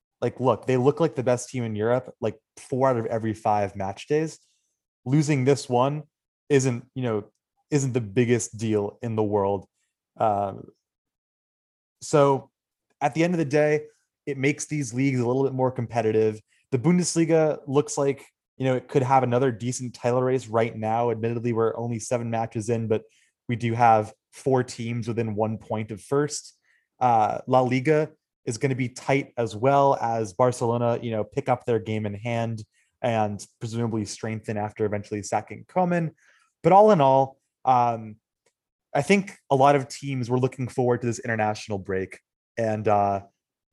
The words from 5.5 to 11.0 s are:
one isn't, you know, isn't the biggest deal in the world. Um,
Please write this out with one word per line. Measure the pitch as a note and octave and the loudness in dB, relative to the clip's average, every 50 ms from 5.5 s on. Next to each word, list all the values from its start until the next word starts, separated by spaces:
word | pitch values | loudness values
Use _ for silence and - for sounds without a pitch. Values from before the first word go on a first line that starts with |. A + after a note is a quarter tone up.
| C#3 B2+ - | 2 2 0
one | - B2 A#2+ B2+ C#3 D3 D3+ D3 _ _ _ _ _ _ _ _ | -2 0 0 0 0 -2 -6 -10 _ _ _ _ _ _ _ _
isn't, | - D3 C3+ B2+ C3+ A#2+ A#2+ - _ - | 2 2 2 2 2 -2 -4 -6 _ -10
you | C3 B2+ | -6 -4
know, | A#2 A2 G#2 G#2 - _ _ _ _ _ _ _ - | -4 -4 -4 -6 -8 _ _ _ _ _ _ _ -2
isn't | D3+ C#3+ C3+ C3 | -2 -2 0 0
the | A#2 B2+ | -2 -2
biggest | A2+ G2+ G2 B2+ A#2+ A#2 A#2+ A2+ - - - | -4 -2 0 2 2 4 2 0 0 -4 -8
deal | G#2 A#2 A2 G#2+ G#2 G2+ G2+ - _ | -6 -2 -2 0 0 -2 -4 -6 _
in | A#2+ A#2 A2 | -8 -4 -2
the | A2 G#2+ | -2 0
world. | G2+ G#2 G#2 G2 G2 G2+ F#2+ - _ _ _ _ _ _ _ _ _ _ | 0 2 0 2 0 0 -2 -6 _ _ _ _ _ _ _ _ _ _
Um, | - A#2 A2 G2+ G2+ G2+ G2 G#2 - - - - _ _ _ _ _ | -2 0 0 0 0 -2 -4 -6 -10 -16 -20 -20 _ _ _ _ _